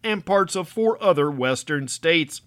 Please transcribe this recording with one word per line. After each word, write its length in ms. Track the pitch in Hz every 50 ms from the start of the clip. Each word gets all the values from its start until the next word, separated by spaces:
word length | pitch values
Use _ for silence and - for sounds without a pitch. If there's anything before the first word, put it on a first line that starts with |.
| -
and 220 | 220 214 196 -
parts 280 | - 196 196 190 - -
of 140 | 190 180 -
four 340 | - 220 220 220 226 -
other 280 | - 196 175 147 143 147
western 580 | 143 131 123 127 131 120 - - 151 143 139 -
states. 540 | - - - 160 170 165 151 - - - _